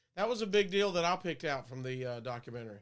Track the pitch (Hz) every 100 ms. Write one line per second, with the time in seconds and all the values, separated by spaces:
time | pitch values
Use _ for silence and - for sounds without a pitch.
0 | _ - 220 233 214 208 196 196 202 175
1 | 170 175 175 156 160 135 120 131 127 127
2 | 127 120 117 120 117 117 113 101